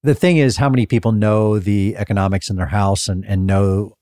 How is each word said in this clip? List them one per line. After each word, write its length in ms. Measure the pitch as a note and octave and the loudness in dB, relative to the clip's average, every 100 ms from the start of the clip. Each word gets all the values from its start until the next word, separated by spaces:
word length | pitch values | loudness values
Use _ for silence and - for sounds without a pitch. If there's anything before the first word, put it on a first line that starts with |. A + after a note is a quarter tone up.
the 120 | C#3 | 0
thing 220 | C#3+ F3+ E3+ | 0 2 2
is, 220 | C3+ - | 2 2
how 100 | C#3+ | 0
many 160 | C3 | 0
people 280 | A2 A#2 A2+ | 0 0 0
know 460 | A2 G#2 G#2+ G#2+ G#2+ | 2 2 2 2 0
the 380 | G2 G#2 G2 G2 | 0 0 0 -4
economics 540 | G#2 G2+ F#2+ G2 - | -4 0 0 -2 -4
in 60 | F#2+ | -6
their 100 | F2+ | -2
house 420 | G#2 G2 G2 - | 0 0 0 -2
and, 160 | F#2 | -6
and 220 | G2 G2 F#2+ | -4 -2 0
know 500 | G2 G2 G2 G#2 _ | 2 2 0 -4 _